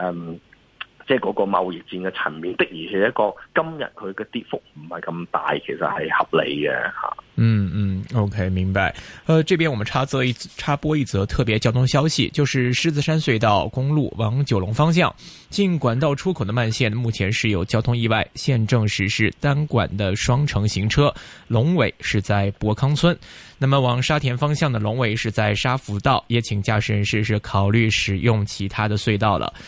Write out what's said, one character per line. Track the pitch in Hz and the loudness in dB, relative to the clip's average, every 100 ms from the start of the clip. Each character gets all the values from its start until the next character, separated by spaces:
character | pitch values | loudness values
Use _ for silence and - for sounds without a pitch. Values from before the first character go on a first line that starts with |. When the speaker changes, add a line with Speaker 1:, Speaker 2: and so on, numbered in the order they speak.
Speaker 1:
嗯， | 90 87 85 85 - _ _ _ - _ - | -6 -6 -8 -12 -16 _ _ _ -20 _ -2
即 | 127 | 0
係 | |
嗰 | 98 | 0
個 | 101 | -2
貿 | 98 92 92 | 2 2 0
易 | 85 | -6
戰 | - 90 92 | -10 -6 -6
嘅 | |
層 | - 87 | -4 -6
面， | 78 85 - | -4 -8 -2
的 | - | -4
而 | 82 85 | -4 -6
且 | 101 107 | 0 0
確 | 123 104 - - | 2 0 -2 -4
今 | - 160 156 | -4 -2 -6
日 | 123 - | -10 -10
佢 | 98 | -12
嘅 | 98 107 | -10 -8
跌 | 120 - | -10 -8
幅 | - - - | -10 -10 -20
唔 | 80 | -14
係 | 85 | -12
咁 | - 85 87 | -8 -8 -6
大， | 78 76 73 | -4 -2 -4
其 | - | -4
實 | 67 | -4
係 | 78 98 76 | -4 -4 -4
合 | - - 82 | -2 0 0
理 | 76 73 | 0 -2
嘅， | 73 | -2
下。 | 64 60 - - - - - | -2 -6 -6 -8 -10 -10 0
Speaker 2:
嗯， | 113 110 95 95 | 2 2 0 -2
嗯。 | 101 95 107 120 | -2 -4 -4 -2
OK， | 101 101 92 | -2 -2 -2
明 | 92 92 | 0 0
白。 | 95 92 - - - - | 2 0 -2 -14 -14 0
呃， | 160 | 2
这 | 160 175 | 4 2
边 | 160 | 0
我 | 123 | -2
们 | 104 | -2
插 | 131 | -2
则 | 135 135 | -2 0
一-， | 127 120 - - | -2 -2 -10 -10
插 | - 143 | -2 -2
播 | 151 151 | 0 0
一 | 123 | 0
则 | 98 101 | 0 0
特 | - | 0
别 | 117 110 | 2 2
交 | 117 | 2
通 | 123 127 | 2 2
消 | 143 156 | 4 2
息， | - 113 | 2 0
就 | - | 2
是 | 143 139 123 | 0 2 0
狮 | 123 165 | 0 0
子 | 147 | 0
山 | 143 156 | 0 0
隧 | 151 110 | 2 2
道 | 113 104 82 | 4 4 2
公 | 131 135 | -2 0
路 | 151 131 - | 2 0 0
往 | 110 123 | -2 0
九 | 139 107 | 2 2
龙 | 92 | 0
方 | 110 156 | 2 4
向， | 170 160 - - - - | 4 2 -2 -16 -20 -10
进 | - 196 170 | 0 0 2
管 | 131 117 | 0 2
道 | 151 139 | 0 0
出 | 190 | -2
口 | 175 | -2
的 | 98 | -2
慢 | 117 113 | 0 0
线 | 110 117 | 0 0
目 | 110 120 | 0 -2
前 | 107 95 | 0 0
是 | 110 113 | 0 0
有 | 98 | 0
交 | 95 113 | 0 0
通 | 113 120 | 0 0
意 | 113 | 2
外， | 110 - | 2 0
现 | - - 127 107 | -4 0 0 2
正 | 123 107 | 2 2
实 | - 95 | 0 -2
施 | - 110 - | 0 0 0
单 | 143 139 151 | 0 0 0
管 | 117 92 98 | 0 0 0
的 | 101 101 | -2 0
双 | - 127 147 | 0 2 2
程 | 101 104 | 0 0
行 | - 104 | 0 0
车， | - 143 - - - - | 2 2 0 -12 -20 -2
龙 | 117 143 175 | 0 2 2
尾 | 107 - | 0 -2
是 | - 107 | -4 -2
在 | 98 101 101 - | 0 0 0 -2
博 | 107 | -2
康 | 104 135 147 | 0 0 2
村。 | 170 170 - - - - | 2 0 -6 -20 -20 -4
那 | 135 | 2
么 | 139 | 2
往 | 127 123 | 2 0
沙 | 127 151 | 0 0
田 | 135 123 | 0 -2
方 | 147 147 | -2 0
向 | 151 | 0
的 | 117 | 0
龙 | 107 120 | -2 0
尾 | 120 110 | 0 0
是 | 113 | -2
在 | 104 107 | 0 2
沙 | 104 131 127 | 2 0 -2
福 | - 101 | -2 -2
道， | 139 123 - | 2 2 2
也 | 120 | -2
请 | 113 104 | 0 -2
驾 | 98 107 | 0 0
驶 | 104 | 2
人 | 104 101 | 0 0
士 | 110 | 0
是 | 107 107 | 0 0
考 | - 98 98 | 0 0 4
虑 | 113 110 | 4 2
使 | - - 98 | 2 0 0
用 | 120 110 | 2 2
其 | 101 - 98 | 0 -4 -6
他 | - 107 | -2 0
的 | 104 | 0
隧 | - 104 | 0 2
道 | 107 90 | 2 2
了。 | 53 - | -2 -8